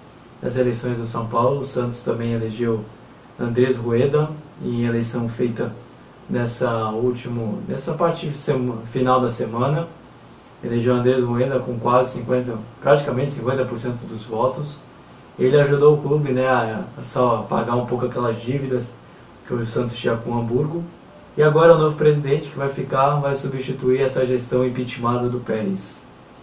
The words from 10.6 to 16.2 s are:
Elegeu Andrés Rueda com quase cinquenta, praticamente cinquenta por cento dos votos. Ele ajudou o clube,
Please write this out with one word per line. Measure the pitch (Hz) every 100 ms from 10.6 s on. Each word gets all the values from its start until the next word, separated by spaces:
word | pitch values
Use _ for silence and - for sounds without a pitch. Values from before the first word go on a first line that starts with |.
Elegeu | 117 117 120
Andrés | 123 123 127
Rueda | 120 120 131 127
com | 127 117
quase | 123 123 127 127
cinquenta, | 117 127 123 110 - -
praticamente | 139 147 - 123 143
cinquenta | - 117 131
por | 120 113
cento | 127 117 -
dos | 113
votos. | - 113 127 147 147 - - - - - - -
Ele | 127 143
ajudou | 143 143 147 151
o |
clube, | 139 151